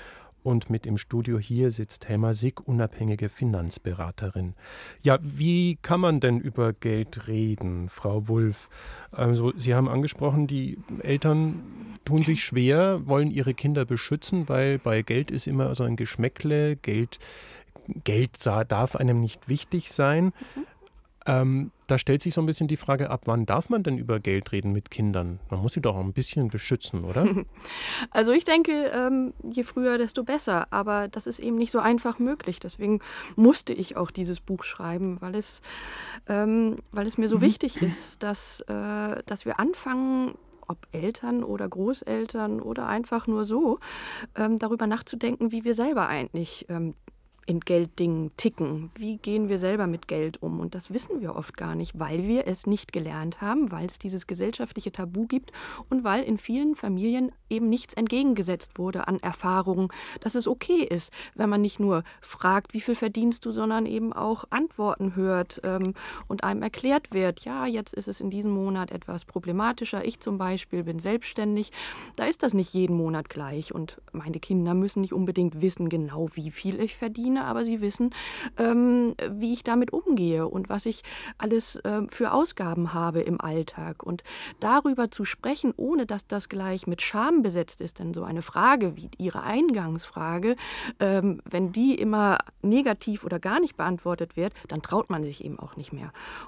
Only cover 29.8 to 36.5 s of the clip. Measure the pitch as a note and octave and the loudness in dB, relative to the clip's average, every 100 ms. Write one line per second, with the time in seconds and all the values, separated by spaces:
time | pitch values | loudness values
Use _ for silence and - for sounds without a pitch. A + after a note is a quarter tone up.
29.8 | B3+ A#3+ A#3 - A#3+ D4 - F3 - G3+ | 2 2 0 -2 -2 -2 0 0 2 0
30.8 | G#3 G#3 G3+ G#3+ A#3+ A#3 A#3 A3+ A#3 A#3 | 2 0 0 -6 -8 -6 -2 0 2 4
31.8 | A3 A#3 A#3+ A#3 B3 D4 - F3 F3+ - | 4 4 2 0 -2 -2 -6 -6 -10 -4
32.8 | G#3 G#3+ - - - G#3 A#3 D#4+ - - | 0 0 0 -14 -4 10 10 10 2 -4
33.8 | F#3 - F3 - F3 F3 - F#3 - - | -4 -4 -4 -4 -4 -6 -6 -6 -6 -8
34.8 | E3+ F3 F#3+ F3+ F#3 G#3 - - - - | -6 -4 -4 -4 -6 -6 -6 -12 -16 -14
35.8 | - - - - - G#3 G#3+ | -12 -12 -12 -12 -2 0 4